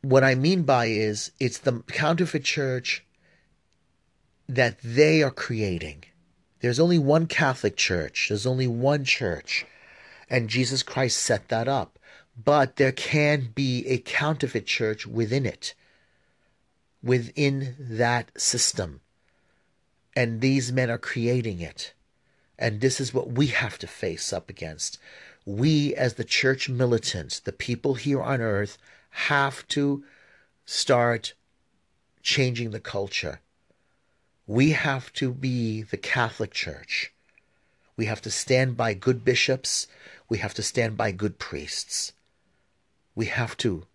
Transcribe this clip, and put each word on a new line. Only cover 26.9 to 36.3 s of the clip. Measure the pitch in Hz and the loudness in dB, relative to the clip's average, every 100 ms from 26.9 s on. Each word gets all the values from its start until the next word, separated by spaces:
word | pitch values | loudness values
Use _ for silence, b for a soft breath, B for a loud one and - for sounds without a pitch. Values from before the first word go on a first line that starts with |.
| 117 - 90 76 - - | 2 0 -6 -8 -8 -10
the | |
people | - - 120 143 127 | -8 -6 -2 0 -2
here | 127 135 | 0 -2
on | 110 135 | 0 -2
earth, | 113 101 104 - b b b | 0 0 -2 -6 b b b
have | - - 147 139 131 - | -6 0 2 2 -2 -4
to | - 143 139 B B B B B _ - | 0 0 0 B B B B B _ -10
start | - - 123 120 113 - - _ _ _ _ _ _ _ _ | -6 2 4 4 0 -4 -14 _ _ _ _ _ _ _ _
changing | - - 127 120 117 | -2 2 2 0 -6
the | 107 | -8
culture. | - 101 98 - 80 - _ _ _ _ _ _ _ _ _ _ - | -6 -6 -4 -4 -6 -10 _ _ _ _ _ _ _ _ _ _ -2
We | 110 147 | 4 4
have | 151 151 135 - | 4 0 -2 -6
to | - 135 | -4 -4
be | 127 131 123 113 110 | -2 -2 -2 -2 -4
the | 107 - | -6 -8
Catholic | - 127 113 | -2 0 0